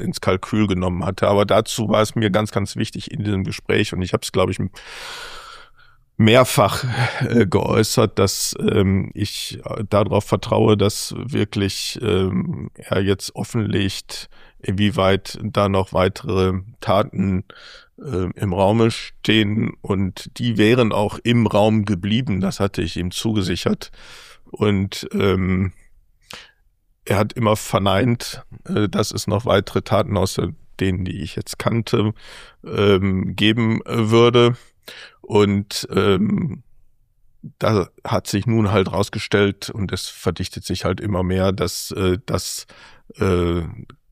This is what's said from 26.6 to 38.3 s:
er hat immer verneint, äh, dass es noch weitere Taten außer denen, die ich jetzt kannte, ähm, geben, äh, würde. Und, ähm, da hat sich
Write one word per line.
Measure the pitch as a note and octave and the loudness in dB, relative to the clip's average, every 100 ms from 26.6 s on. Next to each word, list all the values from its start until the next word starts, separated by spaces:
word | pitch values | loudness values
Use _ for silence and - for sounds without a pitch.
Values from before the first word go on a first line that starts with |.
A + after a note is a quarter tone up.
| _ _ _ _ - | _ _ _ _ -4
er | G2 | 0
hat | G#2+ | 0
immer | - G#2+ G#2+ | 0 0 0
verneint, | - F#2+ G2 F#2+ - A#2+ - - - - - | 0 0 2 2 2 0 -4 -12 -16 -20 -6
äh, | F#3 G2+ | -2 0
dass | - G#2+ | 0 -2
es | G2+ - | -2 -2
noch | G2+ G#2+ | -2 2
weitere | G2+ G2+ G2+ | 2 2 -4
Taten | - G2+ - G2+ | 0 0 2 0
außer | F#2 - F2 - - - | 0 -2 -4 -6 -16 -4
denen, | F#2+ F2+ F#2 | -2 0 -4
die | G2 | -6
ich | D#2+ - | -8 -10
jetzt | - - | -10 -4
kannte, | - A#2 G#2+ A#2 G#2+ - - - - _ - | -2 -2 0 0 0 -2 -14 -20 -20 _ -10
ähm, | - G2+ F#2+ G2 F#2+ F#2 F#2+ | 0 4 4 2 0 -4 0
geben, | G#2 A#2 A2+ A2+ - | 2 2 2 0 -2
äh, | A#2+ A2 | -2 4
würde. | A#2 A#2+ B2 A#2+ B2 - _ - - - _ | 6 6 8 4 2 -8 _ -20 -20 -20 _
Und, | - G#2 G#2 G2+ G2+ - - | 0 4 4 2 -2 -8 -4
ähm, | F#2+ G2+ F#2 G#2 G#3+ D#3 - - - _ _ _ _ _ _ - - | 0 2 2 2 0 -4 -8 -16 -20 _ _ _ _ _ _ -20 -4
da | G#2 G#2+ E2+ _ | 0 2 0 _
hat | - G#2+ | -4 -4
sich | - | -2